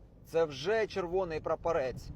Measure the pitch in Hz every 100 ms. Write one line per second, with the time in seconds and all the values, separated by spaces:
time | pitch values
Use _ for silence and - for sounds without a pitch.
0 | - - - 165 160 135 160 220 208 196
1 | 175 185 180 156 170 160 170 165 131 120
2 | -